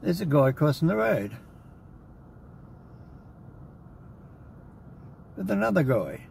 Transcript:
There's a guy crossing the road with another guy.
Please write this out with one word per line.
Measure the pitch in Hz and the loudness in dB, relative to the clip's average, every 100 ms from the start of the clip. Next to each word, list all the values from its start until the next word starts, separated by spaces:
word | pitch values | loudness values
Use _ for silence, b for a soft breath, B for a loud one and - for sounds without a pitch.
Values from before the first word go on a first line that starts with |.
There's | - 175 | -2 -2
a | 190 | 2
guy | 143 135 | 6 6
crossing | 131 151 139 160 | 4 2 4 2
the | 214 | 2
road | 220 151 101 - - - - - - - - - - - - - - - - - - - - - - - - - - - - - - - - - - - - - - - - - | 2 2 -2 -8 -18 -20 -20 -20 -20 -20 -20 -20 -20 -20 -20 -20 -20 -20 -20 -20 -20 -20 -20 -20 -20 -18 -20 -20 -20 -20 -20 -20 -20 -20 -20 -20 -20 -20 -20 -20 -20 -20 -18 -10
with | 190 | -2
another | 196 214 180 | 0 2 2
guy. | 131 120 78 80 - | 4 2 0 -8 -14